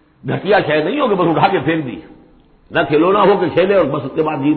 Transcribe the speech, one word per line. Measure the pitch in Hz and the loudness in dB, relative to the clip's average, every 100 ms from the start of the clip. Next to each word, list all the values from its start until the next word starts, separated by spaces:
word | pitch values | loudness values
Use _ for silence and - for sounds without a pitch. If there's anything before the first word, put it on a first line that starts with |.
| _ _ - | _ _ -8
گھٹیا | 131 180 196 143 | -6 0 0 2
شے | 151 | 0
نہیں | 156 277 | -2 -2
ہو | 269 | -2
کہ | 196 | 0
بس | 170 151 | 0 2
اٹھا | 196 | 0
کے | 185 | 0
پھینک | 135 165 139 | -2 -4 -6
دی، | 104 - - _ _ _ _ _ | -12 -16 -20 _ _ _ _ _
نہ | 139 135 | -4 0
کھلونا | 147 170 202 | 2 4 4
ہو | 190 202 | 4 2
کہ | 175 | 0
کھیلے | - 185 196 | 0 2 2
اور | 151 | 2
بس | - 131 | -2 -4
اس | 160 | -4
کے | |
بعد | 156 151 | -4 -2
جی | 139 | -2